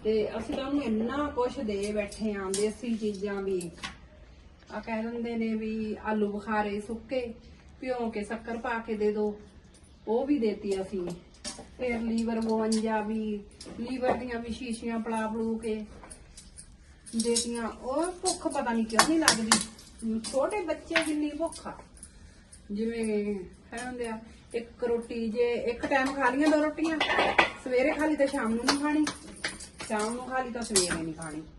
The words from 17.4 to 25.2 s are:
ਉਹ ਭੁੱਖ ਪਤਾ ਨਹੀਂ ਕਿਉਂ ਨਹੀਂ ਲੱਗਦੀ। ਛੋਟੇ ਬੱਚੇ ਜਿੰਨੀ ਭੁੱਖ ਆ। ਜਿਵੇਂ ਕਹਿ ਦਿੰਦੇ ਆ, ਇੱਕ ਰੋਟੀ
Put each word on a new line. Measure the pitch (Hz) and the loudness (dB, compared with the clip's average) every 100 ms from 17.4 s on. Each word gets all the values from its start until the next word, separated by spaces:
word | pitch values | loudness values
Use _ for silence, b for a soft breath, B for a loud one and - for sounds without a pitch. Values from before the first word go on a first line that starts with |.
| 240 233 226 | 0 -4 -4
ਉਹ | - 247 285 349 | -6 -2 0 0
ਭੁੱਖ | 359 370 339 320 | 0 -2 0 -2
ਪਤਾ | 277 247 | 0 0
ਨਹੀਂ | 226 220 | 2 0
ਕਿਉਂ | 220 208 | 4 4
ਨਹੀਂ | 320 | 6
ਲੱਗਦੀ। | 311 220 220 220 - - - - 226 220 - | 4 4 4 2 2 -10 -20 -8 -2 -2 0
ਛੋਟੇ | 269 302 415 | 0 2 0
ਬੱਚੇ | 339 302 - 330 | -2 -4 0 0
ਜਿੰਨੀ | 320 302 302 | 2 0 -2
ਭੁੱਖ | 294 330 - - | -2 -4 -4 -12
ਆ। | - - - B B B B B B - | -12 -16 -20 B B B B B B -10
ਜਿਵੇਂ | 208 226 233 220 208 208 202 170 - - | -2 -2 0 0 2 0 -2 -6 -14 -12
ਕਹਿ | 233 | -8
ਦਿੰਦੇ | 247 247 233 | -8 -6 -6
ਆ, | 220 - B B | -6 -10 B B
ਇੱਕ | 233 233 - | -6 -6 -4
ਰੋਟੀ | 240 233 - 233 | 0 0 0 -2